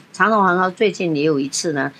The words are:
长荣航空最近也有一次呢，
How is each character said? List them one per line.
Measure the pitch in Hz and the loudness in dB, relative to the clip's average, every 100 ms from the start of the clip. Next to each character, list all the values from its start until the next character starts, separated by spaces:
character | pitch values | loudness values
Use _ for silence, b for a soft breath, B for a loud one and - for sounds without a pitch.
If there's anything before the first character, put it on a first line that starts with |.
| - | -10
长 | - 190 | 0 2
荣 | 220 | 4
航 | 190 180 | 2 2
空 | 185 180 | 0 0
最 | 214 | -2
近 | 175 180 151 | 0 -2 0
也 | |
有 | 151 143 | 0 0
一 | 139 | -2
次 | - 175 | -4 -4
呢， | 143 135 B | -4 -4 B